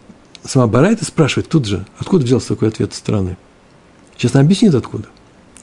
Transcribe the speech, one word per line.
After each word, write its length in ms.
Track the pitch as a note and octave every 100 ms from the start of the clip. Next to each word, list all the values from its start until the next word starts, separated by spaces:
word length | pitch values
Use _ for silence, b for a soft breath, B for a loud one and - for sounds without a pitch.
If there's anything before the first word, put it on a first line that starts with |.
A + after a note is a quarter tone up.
| - - _ -
сама 240 | - C3+ A#2
Барайта 380 | A#2 F3+ A#3
спрашивает 440 | - - C#3+ - -
тут 180 | D#3+ G#2+
же, 200 | F#2+ G2 -
откуда 260 | - F#3
взялся 240 | A#2+ B2+ -
такой 200 | - A2
ответ 260 | - G#2
со 40 | -
стороны. 380 | - G#2+ F#2 F2+ _ _ _ _ _ _ _ -
Сейчас 180 | A#2+
она 80 | C#3
объяснит, 320 | D3 F#3+ A3
откуда. 340 | B2+ - A2 - _ _ _ _ -